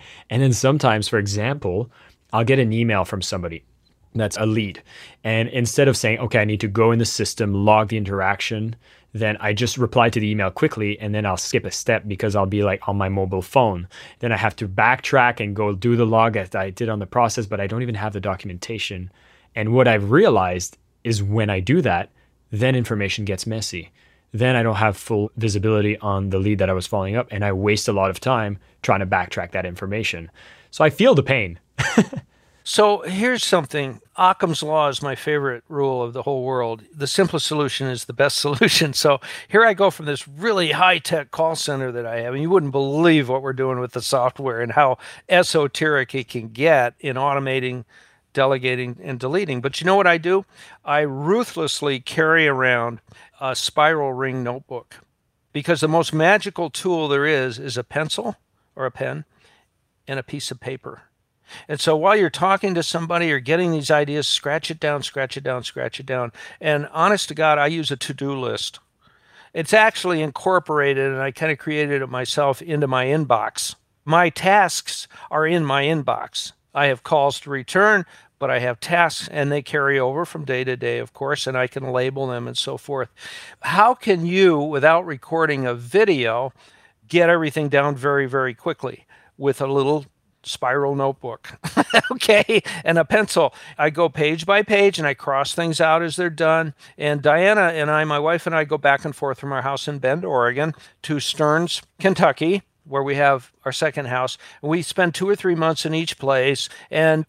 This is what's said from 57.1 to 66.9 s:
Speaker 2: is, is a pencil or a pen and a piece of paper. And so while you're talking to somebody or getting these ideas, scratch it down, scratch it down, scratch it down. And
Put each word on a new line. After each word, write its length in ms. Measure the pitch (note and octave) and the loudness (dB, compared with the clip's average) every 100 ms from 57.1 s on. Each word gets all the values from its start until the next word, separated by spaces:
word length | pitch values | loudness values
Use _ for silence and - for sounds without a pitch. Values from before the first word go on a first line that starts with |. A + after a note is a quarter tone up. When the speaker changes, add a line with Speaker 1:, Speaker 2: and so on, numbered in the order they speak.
| C#3 D3 | 2 2
Speaker 2:
is, 340 | C#3+ C3 A2+ | 0 0 -6
is 160 | C#3+ A#2+ | -8 -8
a 80 | |
pencil 540 | - D3 D#3 - A3+ - _ _ _ | -4 -4 -4 -4 -6 -8 _ _ _
or 120 | - C3 | -8 -6
a 60 | |
pen 340 | - C3 D3 - _ _ _ _ _ _ _ - | -6 -8 -8 -14 _ _ _ _ _ _ _ -10
and 100 | C3+ | -10
a 60 | |
piece 260 | - D3 - | -8 -10 -10
of 120 | B2 | -10
paper. 400 | B2+ C3 C3+ - _ _ _ _ _ - - | -12 -12 -14 -18 _ _ _ _ _ -18 -10
And 120 | D3+ | -2
so 160 | E3 D#3 | 0 2
while 200 | F#3 G#3+ | 4 4
you're 160 | E3+ | 2
talking 420 | - F#3 G3 G3 | 2 0 2 0
to 80 | E3+ | -2
somebody 500 | - E3+ E3 E3+ E3 | -2 -4 -2 -2 0
or 80 | C#3 | -2
getting 320 | B2 E3 F3 | 0 0 0
these 200 | D#3 C#3 | 0 2
ideas, 360 | D3+ C#3+ D3 C3+ | 2 2 -2 -2
scratch 440 | - C#3+ D#3 - | -2 -2 -4 -6
it 80 | D#3+ | -6
down, 240 | D3+ C#3+ | -4 -4
scratch 340 | B2 C#3 C3 C#3 | -6 -6 -6 -6
it 60 | |
down, 200 | C#3 B2+ | -6 -6
scratch 360 | - C3+ B2 - | -8 -8 -8 -8
it 60 | C3+ | -6
down. 260 | B2+ A#2+ - - - | -4 -6 -10 -20 -6
And 280 | D#3 D3 D3 | -2 -2 -2